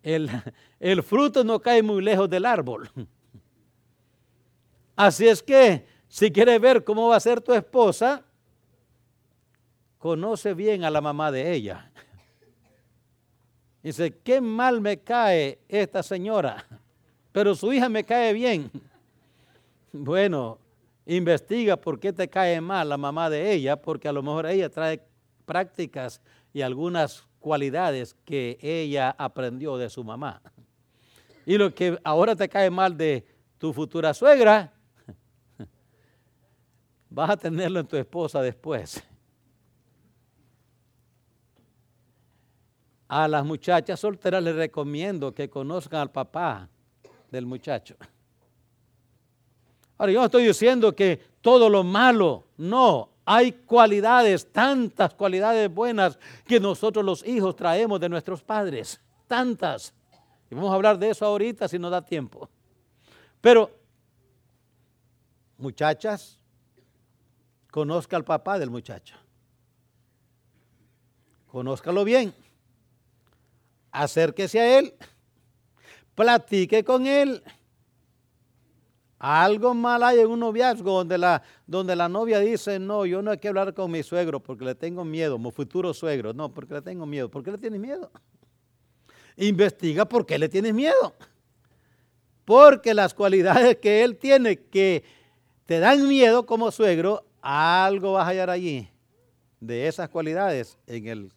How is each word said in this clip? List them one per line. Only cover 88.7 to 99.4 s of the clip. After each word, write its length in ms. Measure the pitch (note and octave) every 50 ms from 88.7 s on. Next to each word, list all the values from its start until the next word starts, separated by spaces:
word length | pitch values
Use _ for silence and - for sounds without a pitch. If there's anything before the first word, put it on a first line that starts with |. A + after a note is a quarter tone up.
| _ _ _ _ _ _ _ _ _ _ _ _ _
Investiga 720 | - G3 G#3 G3+ E3+ G#3 G3 - _ - D#3+ D3 E3+ G#3+
por 180 | - A#3+ A#3+ -
qué 140 | - D#3+ C#3+
le 100 | D#3 D#3
tienes 240 | F3+ F#3+ G#3 A3+
miedo. 420 | G#3+ A#3 C#4 D#4+ C#5 C5 - F3+ _ _ - _ _ _ _ _ _ _ _ _ _ _ _ _ _ _ _ _ _ _ _ _ _ _ _
Porque 480 | - G#3+ C4 D4 D4 C4+ - - A3+ A3
las 180 | G#3 G3 F3
cualidades 640 | - - G3+ G3 F#3+ G3 F3 F#3+ F3+ A#3+ A#3+ B3 -
que 260 | A#3+ - G#3 G#3 G#3+
él 140 | A#3+ B3+ A3
tiene 400 | - - C4+ C#4 C4+ A#3+ A3+ -
que 480 | - _ _ - G3 G3 F#3+ F3+ D3 _ _ _ _ _ _ _ _ _ _ _ _ _
te 140 | - E3 E3
dan 280 | F3 A3+ C#4 C#4+ C#4 C#4
miedo 380 | C#4 C4+ B3+ A3+ A3+ B3 A#3
como 240 | - A#3 A3 A#3 A3
suegro, 560 | - - A3 G3 F3 D#3+ E3+ F#3+ G#3+ - _ _ _ _
algo 720 | - C3+ C#3+ D3 D#3 E3 F3 F#3 F#3+ G3 G3 G3 F3+ G3 F#3+
vas 100 | F#3+ F#3
a 40 | F3
hallar 200 | F#3+ F#3+ F#3 F3+
allí 400 | F3+ F3+ F3+ E3+ C#3+ B2+ G2+ - _ _ _ _ _ _ _ _ _ _